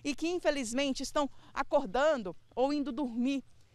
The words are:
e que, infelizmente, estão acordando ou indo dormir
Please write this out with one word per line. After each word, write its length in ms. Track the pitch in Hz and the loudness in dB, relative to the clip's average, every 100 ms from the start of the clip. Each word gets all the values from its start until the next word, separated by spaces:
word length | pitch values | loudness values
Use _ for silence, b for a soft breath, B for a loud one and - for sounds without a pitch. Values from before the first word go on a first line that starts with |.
e 120 | 285 - | -6 -2
que, 120 | 330 | -2
infelizmente, 720 | 359 330 285 226 240 285 254 | 2 2 2 -2 0 0 -2
estão 260 | 269 302 277 b b | -2 0 -2 b b
acordando 840 | - - 294 254 240 302 285 226 247 - - | -6 0 0 2 2 2 2 -2 -10 -10 0
ou 160 | 262 | 2
indo 180 | 294 277 | 2 -2
dormir 520 | 240 254 233 247 277 - - - | -2 -2 0 0 0 -4 -18 -20